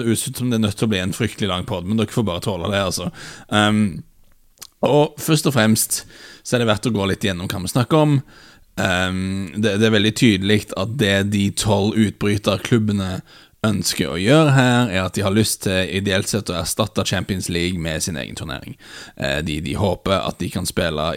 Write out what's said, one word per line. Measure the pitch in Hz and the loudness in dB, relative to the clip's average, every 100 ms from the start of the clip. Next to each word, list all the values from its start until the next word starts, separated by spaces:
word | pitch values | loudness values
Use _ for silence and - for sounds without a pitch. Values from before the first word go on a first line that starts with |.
ut | 117 107 - 127 | 0 0 -2 -4
som | 123 | -2
det | 113 | 0
er | 107 | 0
nødt | - | 0
til | 113 | 0
å | |
bli | 98 | 0
en | 92 | -2
fryktelig | - 113 - 101 | -2 -4 -2 -4
lang | 90 | -2
podd, | 92 92 87 | -4 -6 -2
men | 110 | -2
dere | 110 | 0
får | - 101 | 0 -2
bare | 87 | -2
tåle | 113 90 92 | -4 -4 -2
det, | 101 | 0
altså. | 95 87 90 - - - - | 0 -2 -6 -8 -18 -18 -4
Ehm, | 104 104 107 104 80 - _ _ _ _ _ - - | 2 4 4 0 -2 -14 _ _ _ _ _ -20 -4
og | - 147 147 - | 2 4 2 0
først | - 156 156 | 0 2 2
og | |
fremst | 135 107 110 - - - - - - | 2 4 4 0 -4 -8 -20 -20 -18
så | - 123 | -4 0
er | |
det | 117 | 2
verdt | 104 127 | 0 0
å | |
gå | 104 98 | 0 0
litt | - | 0
gjennom | 98 87 92 | -2 -2 -4
hva | 101 | -6
vi | 85 | -2
snakker | 131 120 156 | -2 2 4
om. | 151 139 - - - - _ - | 4 2 0 -18 -20 -20 _ -4
Ehm, | 101 90 92 92 95 98 92 98 | -2 0 0 -2 -4 -4 -6 -2
det, | 110 101 | 0 4
det | 110 | 4
er | |
veldig | 107 107 - | 4 2 4
tydelig | 123 95 98 107 - | 4 4 4 2 0
at | - 107 131 | -6 -4 0
det | 101 98 101 | 2 2 2
de | 104 98 | 2 0
tolv | - 107 101 101 | 0 0 2 2
utbryterklubbene | 107 101 - 104 104 - 95 - 120 107 101 95 92 - - - _ | 2 0 2 -2 0 0 -2 2 2 2 -2 -2 -6 -10 -20 -20 _
ønsker | 113 101 - - 69 | -2 0 -2 -2 -4
å | 80 | 0
gjøre | 98 151 156 | 4 6 6
her, | 135 127 123 120 | 4 4 4 2
er | 92 | 0
at | 92 | -2
de | 107 | 0
har | 101 | 0
lyst | 104 104 - | 2 2 0
til | 101 92 90 92 | -2 0 0 -2
ideelt | 98 95 98 | 0 0 0
sett | 104 - | -4 -2
å | 85 | -4
erstatte | 82 - 107 - | -4 -2 -2 -2
Champions | 95 95 90 95 - | -2 -2 -2 -4 -2
League | 85 87 92 | -2 -2 -2
med | 80 78 | -4 -4
sin | 92 78 | -4 -6
egen | 53 | -8
turnering. | - - 65 - - - - - - | -10 -10 -10 -12 -16 -18 -20 -20 -8
Eh, | 67 71 | -4 -2
de, | 78 76 | -2 -4
de | 80 | -4
håper | 71 101 85 92 95 | -2 0 -2 -2 -2
at | - - | -2 -6
de | 87 | -6
kan | - | -6
spille | 90 - 87 76 80 | -6 -2 -2 -2 -4